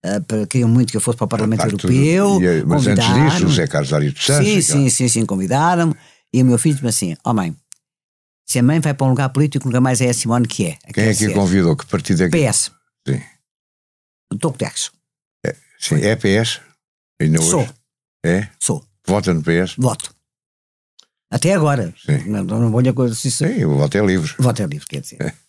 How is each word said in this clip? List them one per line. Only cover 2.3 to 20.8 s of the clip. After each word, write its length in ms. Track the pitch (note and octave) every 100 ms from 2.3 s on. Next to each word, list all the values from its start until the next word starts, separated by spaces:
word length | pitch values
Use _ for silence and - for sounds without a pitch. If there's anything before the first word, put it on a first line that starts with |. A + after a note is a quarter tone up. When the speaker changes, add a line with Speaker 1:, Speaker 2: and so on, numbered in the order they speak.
| G3
Speaker 2:
E, 40 | F#3 D#2+
eh, 40 | -
mas 220 | D3 A#2+
antes 180 | G2 A2+
Speaker 1:
convidaram-me. 240 | B2 D3+
Speaker 2:
disso, 140 | - F2
o 60 |
Zé 160 | C#3 D#2
Carlos 260 | D2 C#2
Ari 160 | D2+ D2
dos 140 | - -
Santos, 220 | C#3+ G#3
Speaker 1:
Sim, 100 | G#3
Speaker 2:
e 60 |
Speaker 1:
sim, 80 | -
Speaker 2:
claro. 160 | D3 C3+
Speaker 1:
sim, 180 | - B2
sim, 180 | A2+ A2
convidaram-me. 680 | G2 F#2+ C3 E3 F3 E3 D3+ - _ _
E 80 | B2+
o 40 | B2+
meu 120 | A#2+
filho 160 | D#3+ C#3
disse 120 | B2+
assim, 280 | - F#2 D#2
"Ó 100 | -
mãe, 220 | A2 F2 C#2+ _ - _ _ _ _ _ _ -
se 100 | B2
a 60 |
mãe 160 | B2 D#3+
vai 160 | D3+ C#3
para 100 | C3
um 40 |
lugar 180 | B2+ C3+
político, 380 | C3 D3 C#3+ C3
nunca 120 | B2
mais 220 | C3 B2+
é 80 | B2
a 40 |
Simone 340 | A#2 A2 A#2+ A#2
que 180 | - F2+
é." 120 | D2+ -
Speaker 2:
Quem 120 | - A2
é 80 |
que 0 |
a 20 | A2
Speaker 1:
Q 60 |
S 20 | G#2+
S. 80 |
Speaker 2:
convidou? 440 | G2+ G2 F#2+ E2+ D2+
Que 80 | -
partido 380 | F#2+ - F2
é 20 | F2+
que 60 |
Speaker 1:
P 100 | E3+
S. 300 | C#3+ - - _ _ _ -
Speaker 2:
Sim. 140 | C2+ - _ _ _ _ _ _ _ _ _ _
Speaker 1:
Doutor 200 | G2+ E3
Guterres. 400 | C3 D2 - - _ _ _ _ _ -
Speaker 2:
É, 100 | - _ _
sim, 160 | - D2+
é 140 | G2 A2+
P 120 | G2+
S? 300 | G2+ A#2 - - _ _ _ _ _
Ainda 180 | D#2 D#2+
hoje? 100 | D#3+
Speaker 1:
Sou. 180 | F3 A2+ - _ _ _ _ E2+
Speaker 2:
É? 240 | F2+ G#2 _
Speaker 1:
Sou. 240 | - D2 - _ -
Speaker 2:
Vota 260 | G2+ F#2
no 80 | E2+
P 100 | D#2 E2
S? 160 | F#2 -
Speaker 1:
Voto. 360 | B2+ - - _ _ _ _ _ _ _